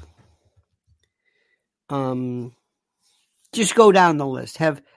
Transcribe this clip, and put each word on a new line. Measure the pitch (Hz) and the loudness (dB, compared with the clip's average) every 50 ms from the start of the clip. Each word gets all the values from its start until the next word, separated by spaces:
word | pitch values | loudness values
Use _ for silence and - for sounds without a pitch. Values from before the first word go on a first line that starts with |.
| - - _ _ _ _ _ _ _ _ _ _ _ _ _ _ _ _ _ _ _ _ _ _ _ _ _ _ _ _ _ _ _ _ _ _ _ - | -14 -18 _ _ _ _ _ _ _ _ _ _ _ _ _ _ _ _ _ _ _ _ _ _ _ _ _ _ _ _ _ _ _ _ _ _ _ -10
um, | 143 139 135 131 127 127 127 123 123 123 123 127 120 _ _ _ _ _ _ _ _ _ _ _ _ _ _ _ _ _ _ _ | -8 -6 -4 -4 -6 -6 -6 -8 -8 -10 -12 -14 -18 _ _ _ _ _ _ _ _ _ _ _ _ _ _ _ _ _ _ _
just | - 233 214 - - | -6 -4 -4 0 2
go | 233 220 208 | 4 6 6
down | 180 190 180 170 156 | 6 6 4 4 2
the | 147 139 | 0 -4
list. | 135 131 127 120 - - - | -6 -8 -8 -10 -12 -6 -4
Have, | 165 156 143 - - _ _ | -2 -2 -2 -4 -10 _ _